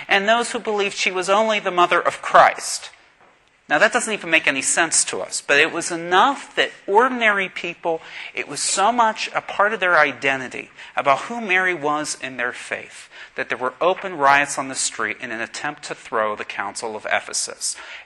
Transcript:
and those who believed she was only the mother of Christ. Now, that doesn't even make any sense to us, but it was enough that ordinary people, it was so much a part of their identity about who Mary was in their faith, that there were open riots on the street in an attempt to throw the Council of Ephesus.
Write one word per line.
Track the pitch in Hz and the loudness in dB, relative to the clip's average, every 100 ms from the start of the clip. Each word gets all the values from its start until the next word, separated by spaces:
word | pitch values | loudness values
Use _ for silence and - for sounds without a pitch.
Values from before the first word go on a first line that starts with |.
| - | 0
and | 196 202 | 0 4
those | 233 226 | 2 0
who | 240 | -4
believed | 220 208 196 - | -4 -2 -2 -2
she | 208 | -2
was | 185 175 | 0 2
only | 202 220 208 | 4 4 0
the | 190 | 0
mother | 180 175 175 | 2 4 4
of | - - | 0 -2
Christ. | - 175 123 - - - - - _ _ _ _ _ _ - | 4 8 8 6 -8 -8 -10 -20 _ _ _ _ _ _ -2
Now, | 147 | 4
that | 220 | 4
doesn't | 240 226 | 2 -2
even | 202 170 | -6 0
make | 160 160 | 2 2
any | 135 | -2
sense | 131 - 160 - - | 0 0 2 0 0
to | 98 | -4
us, | - - | -6 -6
but | - 143 | 2 4
it | 160 | 4
was | 170 165 | 0 -6
enough | 170 170 185 254 277 - - | -6 0 4 4 2 -6 -2
that | - - - | -2 -2 2
ordinary | 202 254 247 220 196 185 | 4 4 2 2 2 -2
people, | - 175 165 175 165 - - - | -6 -10 -6 -4 -4 -6 -16 -12
it | - - | -10 -8
was | - | -6
so | - 196 202 | -2 2 2
much | 240 220 214 - | 4 2 0 -4
a | 151 | -6
part | - - 202 | -4 0 0
of | 214 | 2
their | 180 165 | 4 4
identity | 147 123 139 135 123 - - - - - | 4 2 -2 -2 -4 -10 -14 -18 -8 -2
about | 139 135 | 2 2
who | - 240 | 0 -6
Mary | 214 185 185 | 0 0 0
was | 170 147 151 147 - | -2 -2 -2 -4 -8
in | 131 127 | -10 -6
their | 120 | -6
faith, | 117 - 101 - - - - - - | -6 -8 -10 -10 -20 -20 -20 -14 -8
that | 131 | -6
there | 120 | -4
were | 127 - | -4 0
open | 175 185 190 165 | 0 0 -4 0
riots | 139 143 139 - | 4 4 2 -4
on | 135 | -6
the | 127 | -4
street | - - 107 104 | -6 -4 -6 -6
in | 123 | -10
an | 113 | -8
attempt | 110 - 147 147 - | -8 -8 -10 -10 -12
to | 165 | -12
throw | - 113 107 104 | -4 -2 -2 -2
the | 110 | -8
Council | - 101 - 113 107 | -8 -8 -6 -8 -8
of | - | -4
Ephesus. | 107 - - - - - - - - | -4 -2 -6 -6 -6 -8 -8 -14 -16